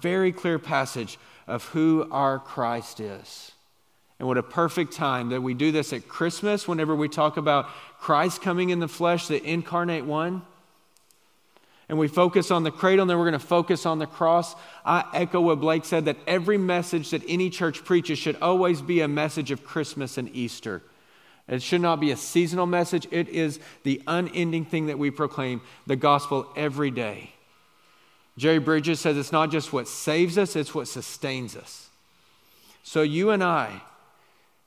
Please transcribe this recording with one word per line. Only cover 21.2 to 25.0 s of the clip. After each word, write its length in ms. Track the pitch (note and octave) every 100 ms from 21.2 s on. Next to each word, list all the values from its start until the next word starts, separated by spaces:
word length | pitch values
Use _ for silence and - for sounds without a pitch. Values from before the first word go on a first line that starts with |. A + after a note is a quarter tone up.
| _ _ -
It 140 | B2+
should 180 | - F3
not 180 | F3 D#3
be 120 | D3
a 60 | B2+
seasonal 500 | - E3+ E3+ F3+ F3
message. 420 | F3 E3+ E3+ -
It 200 | E3+ D#3+
is 280 | E3 D#3 C#3+ - -
the 180 | C#3 C3+ -
unending 600 | E3+ F3+ F3 E3+ E3 D3+
thing 200 | D#3+ D3+
that 120 |
we 120 | C#3+